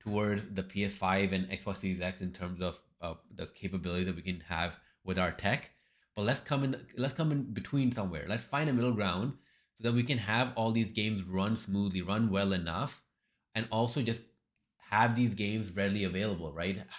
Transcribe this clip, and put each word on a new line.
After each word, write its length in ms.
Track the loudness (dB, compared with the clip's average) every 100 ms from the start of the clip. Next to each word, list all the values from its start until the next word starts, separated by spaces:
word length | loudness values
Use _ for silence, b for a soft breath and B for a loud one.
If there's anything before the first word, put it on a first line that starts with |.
towards 460 | -4 0 2 2 -2
the 80 | -6
P 220 | -4 -2
S 100 | -2
five 380 | 0 2 4 4
and 160 | 2 -2
Xbox 300 | -4 -4 -4
Series 220 | -2 -2
X 200 | -2 -4
in 120 | -6
terms 280 | -6 -8 -4
of, 200 | -4 -6 -12 _
uh, 140 | -8 -8 -12
the 120 | -12 -12
capability 580 | -8 -4 -4 -2 0
that 120 | 0 -2
we 60 |
can 180 | -4 -6 -4
have 280 | -2 -2 -6 b b
with 140 | -4 0
our 140 | 0
tech, 380 | 0 0 0 -4 b b b b
but 80 | -4
let's 180 | 0 -2
come 220 | 0 0
in, 140 | 0 -2 -8 -4
let's 180 | -4
come 180 | 0 2
in 100 | 2 0
between 380 | -6 -2 2 2
somewhere. 340 | 2 -2 -4 -4
Let's 160 | -4
find 260 | -2 -2 2
a 20 |
middle 200 | 2 2
ground 420 | 2 2 0 -2 -4 b b b _
so 120 | 2
that 60 |
we 100 | 2
can 140 | 2 0
have 340 | 2 2 2
all 160 | 2 2
these 220 | 2 2
games 320 | 2 0 0
run 320 | -2 0 2 0
smoothly, 460 | 0 0 2 0
run 280 | 0 2 2
well 220 | 4 2
enough, 500 | 2 0 -2 -4 -6 _ _ _ _ _ -6
and 100 | -2
also 280 | 0 0 2
just 220 | 0 -2 -6 _ _ _ _ _
have 380 | 0 4 4 6
these 180 | 2
games 400 | 2 0 -2 -2
readily 300 | 0 0 2
available, 480 | 0 0 -2 -2 -4
right? 300 | -4 -2 -2 -6